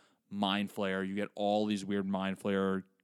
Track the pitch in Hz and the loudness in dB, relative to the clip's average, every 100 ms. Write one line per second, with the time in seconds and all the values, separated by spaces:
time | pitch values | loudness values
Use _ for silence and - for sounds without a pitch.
0 | _ _ _ 101 101 101 101 - 98 95 | _ _ _ -2 0 0 -2 -2 -2 0
1 | 95 101 101 - 101 104 107 101 95 101 | -2 -4 -4 -2 2 4 2 0 -2 -2
2 | 95 95 95 92 104 98 98 95 - _ | 0 0 -2 -2 0 2 2 0 -4 _